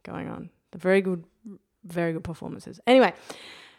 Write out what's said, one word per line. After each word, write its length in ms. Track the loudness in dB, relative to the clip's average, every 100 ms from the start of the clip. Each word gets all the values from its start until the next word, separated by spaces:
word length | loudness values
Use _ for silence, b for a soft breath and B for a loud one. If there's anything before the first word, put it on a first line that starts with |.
going 260 | -14 -10 -10
on. 220 | -10 -14 _ _
The 60 | -4
very 240 | 2 2
good, 200 | 2 -4 -8 _ -20 -20 _ _
very 280 | -10 -4 -2
good 100 | -4
performances. 560 | -8 -10 -12 -12 -14 -4 4
Anyway, 260 | 6 6 2 B B B B B